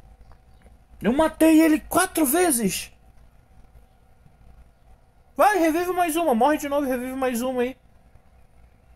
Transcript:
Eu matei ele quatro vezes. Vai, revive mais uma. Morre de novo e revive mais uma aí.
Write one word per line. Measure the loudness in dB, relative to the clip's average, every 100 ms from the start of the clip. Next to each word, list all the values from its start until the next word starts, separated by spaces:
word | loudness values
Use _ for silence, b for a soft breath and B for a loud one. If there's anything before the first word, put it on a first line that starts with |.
| -20 -20 -20 -20 _ -20 -20 -20 _ -6
Eu | -2
matei | 0 0 2 4 6
ele | 4 2
quatro | -2 -2 -2 -2 -2
vezes. | 0 0 0 -2 -4 -10 _ _ -20 -20 _ _ -20 -20 -20 _ _ _ _ -20 _ -20 -20 -20 _ _ -20 _ _ _ 0
Vai, | 2 4
revive | 0 0 -2
mais | -2 -2 -2
uma. | 0
Morre | 2 2 0
de | -2
novo | -4 -2
e |
revive | -4 -6
mais | -6 -4 -4
uma | -4 -4
aí. | -6 -8 _ -20 _ -20 _ _ -20 _ -20 _ _